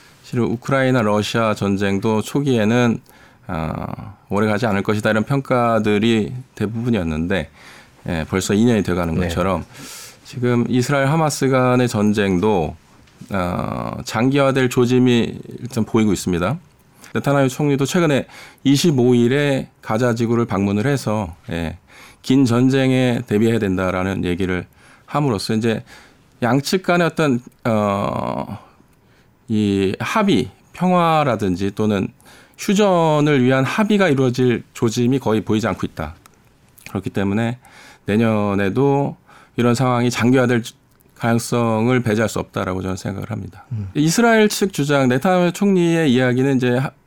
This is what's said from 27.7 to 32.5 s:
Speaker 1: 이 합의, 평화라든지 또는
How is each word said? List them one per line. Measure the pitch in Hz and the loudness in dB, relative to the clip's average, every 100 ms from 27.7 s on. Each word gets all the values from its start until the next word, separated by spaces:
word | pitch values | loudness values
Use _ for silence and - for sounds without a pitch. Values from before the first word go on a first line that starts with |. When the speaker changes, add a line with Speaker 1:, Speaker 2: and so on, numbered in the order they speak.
| 110 104 101 - - 62 60 - - - _ _ _ _ _ _ _ - | 0 0 0 -2 -4 -6 -6 -8 -12 -16 _ _ _ _ _ _ _ -4
Speaker 1:
이 | 110 104 98 98 - | 0 2 2 0 -2
합의, | 110 226 208 127 95 - _ | -4 0 2 2 0 -8 _
평화라든지 | - 180 180 170 160 143 110 101 90 98 | -4 0 2 2 2 2 0 -2 -2 -4
또는 | - 107 101 - - - - - | -2 0 0 -2 -8 -20 -20 -20